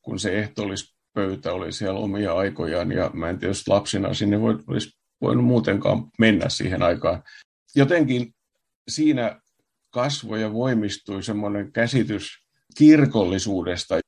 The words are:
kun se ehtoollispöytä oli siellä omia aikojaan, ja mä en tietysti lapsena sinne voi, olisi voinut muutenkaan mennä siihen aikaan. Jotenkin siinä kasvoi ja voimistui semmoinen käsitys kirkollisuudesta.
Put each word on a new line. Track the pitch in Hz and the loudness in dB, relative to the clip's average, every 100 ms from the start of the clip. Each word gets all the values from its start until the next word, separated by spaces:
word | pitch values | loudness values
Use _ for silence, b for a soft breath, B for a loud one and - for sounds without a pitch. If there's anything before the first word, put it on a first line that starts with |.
kun | - 95 | -8 -6
se | 98 98 | -2 -2
ehtoollispöytä | 107 - 104 95 - _ _ 110 98 95 - | -4 -6 -6 -6 -12 _ _ -4 -4 -4 -6
oli | 90 87 | -6 -6
siellä | 87 98 98 | -6 -4 -4
omia | 110 101 101 | -4 -2 -2
aikojaan, | 85 98 - 85 85 87 | 0 -2 -2 -4 -2 -2
ja | 87 87 | -2 -2
mä | 82 82 | -4 -6
en | 92 | -4
tietysti | 92 98 - | -4 -4 0
lapsena | 98 - 98 95 | 0 0 -4 -2
sinne | 92 101 104 | -2 0 2
voi, | 113 110 - | 2 -2 -4
olisi | 131 101 _ _ _ | -6 -6 _ _ _
voinut | 110 123 | 0 2
muutenkaan | 123 123 113 98 - 98 - - | 4 4 2 0 0 0 -4 2
mennä | 110 98 - | 4 4 0
siihen | - 87 90 | -4 -4 0
aikaan. | 87 87 82 90 B B _ _ _ 139 | 0 0 -2 -4 B B _ _ _ 0
Jotenkin | 139 175 139 123 120 _ _ _ _ _ - | 4 4 2 0 -4 _ _ _ _ _ -12
siinä | - 151 139 113 - _ _ _ _ _ | 0 0 2 -2 -6 _ _ _ _ _
kasvoi | 123 131 143 110 110 | -4 -4 -4 -6 -4
ja | 110 | -4
voimistui | 110 131 117 104 - - 98 | -2 0 0 -2 -6 -10 -8
semmoinen | 101 104 101 104 95 | -6 -4 -4 -6 -4
käsitys | 113 120 131 107 104 - - _ _ _ - | -2 2 2 0 -4 -8 -16 _ _ _ 6
kirkollisuudesta. | 151 156 135 113 90 95 101 95 85 87 - 85 | 8 10 6 2 2 0 -2 -4 -4 -6 -2 -4